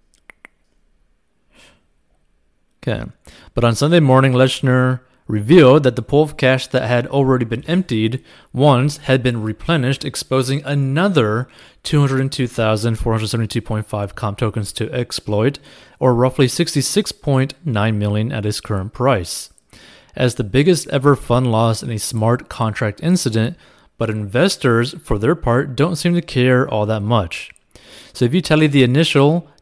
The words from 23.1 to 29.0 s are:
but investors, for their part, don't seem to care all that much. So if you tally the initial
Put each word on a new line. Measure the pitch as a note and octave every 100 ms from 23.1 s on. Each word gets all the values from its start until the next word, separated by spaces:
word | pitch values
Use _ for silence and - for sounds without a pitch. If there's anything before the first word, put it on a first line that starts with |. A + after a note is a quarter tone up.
| F3+ B2+ A2 A2+ - _ _ _ -
but | A2+
investors, | G#2+ G#2 A#2+ F#3+ - C3 A#2 B2 -
for | - G#2+
their | A2+
part, | E3 - A#2+ C#3+
don't | B2 D#3+ E3+
seem | F3
to | F3
care | E3+ C3 B2 B2+ C3+
all | A2
that | G#2 A2
much. | G2+ A#2 F2 - - _ _ - - - -
So | - A#2+
if |
you | E3
tally | - D#3 D#3
the | C#3
initial | B2 C3+